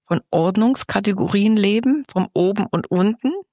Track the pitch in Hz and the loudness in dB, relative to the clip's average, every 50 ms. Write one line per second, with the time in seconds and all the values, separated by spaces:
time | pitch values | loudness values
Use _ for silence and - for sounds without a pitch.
0 | _ _ 170 160 - _ - 160 165 180 185 208 220 240 269 - - - - 196 | _ _ -4 -4 -4 _ -2 0 0 2 2 2 2 2 0 -2 -4 -4 -4 -2
1 | 202 208 196 190 - 180 - 202 202 214 220 214 196 196 208 226 233 262 269 311 | 0 0 -2 0 -2 0 0 2 2 2 2 2 2 2 0 2 2 0 0 0
2 | 269 - - 185 185 - _ - 180 185 202 226 196 - - 175 - - 185 180 | -4 -4 -4 -4 -4 -2 _ 0 0 0 0 -2 -4 -2 -4 -6 -4 -2 0 2
3 | 185 208 226 - - 254 339 403 370 _ | 2 2 0 0 -4 -4 -4 -4 -10 _